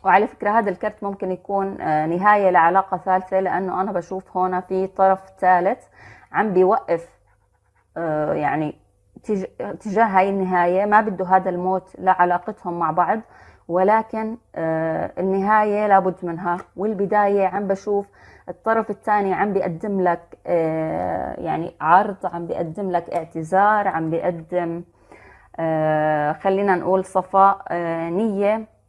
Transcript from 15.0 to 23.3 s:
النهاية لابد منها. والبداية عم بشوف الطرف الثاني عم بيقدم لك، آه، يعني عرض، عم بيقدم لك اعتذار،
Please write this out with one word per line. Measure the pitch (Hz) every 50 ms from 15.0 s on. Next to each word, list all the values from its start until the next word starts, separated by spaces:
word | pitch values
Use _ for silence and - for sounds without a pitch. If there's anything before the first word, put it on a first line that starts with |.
| 165 - -
النهاية | 175 180 190 190 196 190 202 220 214 214 208 202 208 214
لابد | 208 196 196 180 185 175 - 185
منها. | 175 165 165 190 175 175 180 - _ _
والبداية | 175 190 220 220 185 202 175 208 208 208 202 202 202 196
عم | 185 180 202 208
بشوف | 190 196 190 - 208 208 202 202 _ _ _ - - - - _ -
الطرف | 175 _ _ 220 220 226 214 220
الثاني | 202 - _ 220 208 208 202 190 180
عم | 156 202 208 190
بيقدم | 190 - - 165 160 - 214 202 190
لك، | 185 180 170 170 - _ - _ _
آه، | - 175 170 165 160 160 160 160 160 160 170 180 175 165 - - - - -
يعني | - 160 156 160 165 - - _
عرض، | 147 156 170 190 214 208 190 - -
عم | 170 - 170 170
بيقدم | 170 - - 175 160 165 208 202 185
لك | 175 170 170 -
اعتذار، | - 170 160 160